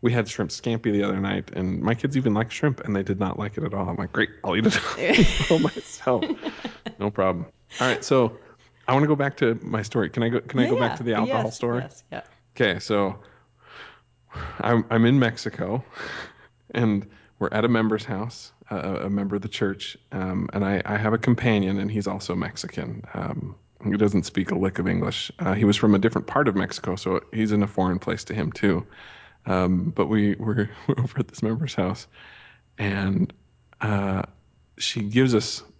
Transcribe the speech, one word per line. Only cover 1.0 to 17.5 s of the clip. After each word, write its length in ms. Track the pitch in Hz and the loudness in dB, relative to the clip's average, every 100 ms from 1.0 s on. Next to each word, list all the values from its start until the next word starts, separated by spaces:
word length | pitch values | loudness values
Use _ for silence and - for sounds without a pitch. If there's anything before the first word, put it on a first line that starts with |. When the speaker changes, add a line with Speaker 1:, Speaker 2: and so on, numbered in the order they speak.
Speaker 1:
other 160 | 101 98 | 2 0
night, 320 | 98 98 95 | -2 -2 -4
and 280 | - 92 92 | -4 -4 -2
my 120 | 104 | 0
kids 240 | 117 139 139 | 0 0 0
even 160 | 127 | 2
like 160 | 104 113 | 2 0
shrimp, 300 | - 151 131 | 0 0 0
and 160 | - 101 | -2 -2
they 80 | |
did 160 | 95 95 | -2 -2
not 180 | 95 - | -2 -2
like 200 | 101 - | -6 -4
it 60 | |
at 120 | - 98 | -6 -4
all. 120 | 92 | -4
I'm 60 | 95 | -4
like, 140 | 95 | -4
"Great, 180 | - 110 - | 0 -2 -2
I'll 120 | - 92 | -2 2
eat 100 | 113 | 2
it 140 | - - - - - 180 - - | 2 -4 -4 2 6 6 6 2
<laughs> 60 | |
all 80 | 165 | 4
Speaker 2:
<laughs> 120 | 190 - | 2 -2
Speaker 1:
myself. 500 | - - - 123 - 311 - - 226 - - - | -12 -6 0 0 0 -4 -6 -10 -12 -12 -14 -6
No 140 | 101 | -4
problem." 340 | 104 95 87 82 _ _ - | 0 0 0 -6 _ _ -2
All 80 | 127 | 0
right, 160 | 117 | 0
so 320 | - 135 117 - - - _ _ - | 2 4 4 0 -20 -20 _ _ 0
I 60 | 131 | 2
wanna 100 | 147 | 4
go 100 | 147 | 2
back 220 | 139 135 | 0 2
to 160 | 123 113 | 0 0
my 220 | - 110 | -2 -4
story. 260 | 104 120 95 | -2 -2 -2
Can 140 | - | 0
I 60 | 117 | 0
go, 120 | 120 | 0
can 180 | - 113 | -2 0
I 80 | 294 | 2
go 120 | 415 | 2
back 120 | 117 | 0
Speaker 2:
Yeah, 20 | - | -2
Speaker 1:
to 80 | |
the 100 | 120 | -2
alcohol 300 | 113 113 139 113 | 0 0 0 -2
Speaker 2:
yes, 100 | - | -4
Speaker 1:
story? 260 | 120 120 | -4 -4
Speaker 2:
yes, 220 | 131 - _ | -6 -14 _
yeah. 100 | - - _ _ - | -14 -14 _ _ 0
Speaker 1:
Okay, 240 | 113 90 | 2 2
so 400 | - 104 98 - - _ _ _ _ - - - _ _ _ - - - | 0 2 2 -2 -14 _ _ _ _ -20 -20 -20 _ _ _ -12 -10 -6
I'm, 240 | 92 117 - | 2 2 2
I'm 160 | 113 117 | 4 6
in 140 | 135 | 6
Mexico, 640 | 120 113 110 - 87 117 - - - - - | 4 0 -8 -6 -4 -4 -6 -14 -12 -12 -14
<laughs> 440 | - - _ _ | -18 -20 _ _
and 360 | 117 117 101 101 - _ _ | 0 2 0 -4 -18 _ _
we're 100 | 98 | -2